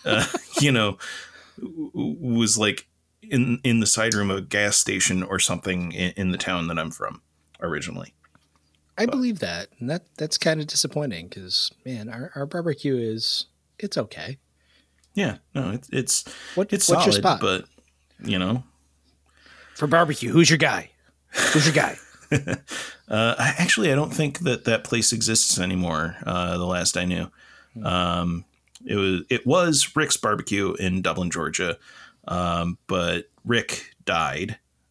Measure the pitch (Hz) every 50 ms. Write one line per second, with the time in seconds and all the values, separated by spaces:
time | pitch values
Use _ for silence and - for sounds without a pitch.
0 | - - 107 110 - - - 349 - - - - 143 143 131 117 107 101 98 -
1 | - - - - - - - - - - _ - - - - 160 151 - - -
2 | 139 76 76 - 143 123 117 117 117 104 - 107 107 104 101 - - _ _ _
3 | _ _ _ _ - 220 147 123 127 120 120 120 - 127 117 117 107 101 - 113
4 | 110 117 113 104 101 98 95 98 95 - 101 104 104 104 101 - - - 101 95
5 | - - 95 92 90 - 95 92 - - 92 85 - 98 92 90 87 85 85 95
6 | 92 90 - - 98 92 90 85 - 95 92 87 82 85 85 82 80 82 - -
7 | 50 - - - _ _ _ _ _ _ _ - - 87 78 76 - 85 - 50
8 | 50 - _ _ _ _ _ _ _ _ _ _ _ _ _ _ _ _ _ -
9 | 220 240 294 262 254 247 214 175 - 175 170 87 - - _ _ 120 123 156 185
10 | - _ _ - 151 156 - - - 165 160 156 147 151 - - - 143 - 151
11 | 147 139 95 82 85 95 - - 92 92 - - - - - _ _ 131 127 113
12 | 107 120 113 117 135 - - 143 139 147 - 175 170 170 143 - - 143 131 123
13 | 117 110 110 113 - - - - - - _ _ _ _ _ - - 202 - 151
14 | 113 - - - 80 107 139 - _ _ _ _ _ _ _ _ _ _ _ _
15 | _ _ - 202 196 131 101 - _ _ - 143 131 87 104 135 - - - 135
16 | 127 - - - - - - - - - - 180 196 - 208 196 - - 170 165
17 | - - 101 101 - 151 135 - - 98 92 90 - - _ _ _ _ _ _
18 | _ _ _ - - - 104 92 90 95 113 127 131 - _ _ _ _ _ _
19 | _ _ _ _ _ _ _ _ _ - - - - - - - 151 147 160 170
20 | 175 156 143 - 123 120 - 165 170 - 160 143 160 139 - - - - _ _
21 | _ _ _ _ _ _ - - - 156 - 156 139 160 143 151 147 - - -
22 | - - - - - - 151 - - - - - - - - - - - - -
23 | _ - 107 107 113 117 - - - 143 139 - 175 175 - 220 208 160 135 143
24 | 151 - - - 151 143 139 - 175 139 123 - - 120 113 107 - - - 117
25 | 107 - 117 110 - - 110 107 - - - 95 90 92 92 92 90 85 82 78
26 | 82 82 85 - - - 90 90 90 87 87 87 90 90 90 90 85 - - 90
27 | 87 90 90 85 85 - - _ - - - - - _ - 113 - - 90 90
28 | 90 87 87 87 87 87 85 85 - _ _ _ _ _ - - - - - 101
29 | 98 95 92 87 - - - 117 - 123 147 185 175 170 151 139 - - - 151
30 | 151 143 - - - 110 104 85 85 - 101 101 98 92 - - 95 92 92 95
31 | 92 90 78 92 90 85 - 85 80 76 - - 90 85 82 - _ - - -
32 | - - _ _ _ - 87 90 90 87 85 85 85 87 90 - _ - 92 90
33 | 85 85 85 87 - - _ _ - 110 120 117 - - - - - - - _
34 | _ - 90 82 80 67 67 78 92 110 110 - _ _ _ _ _ _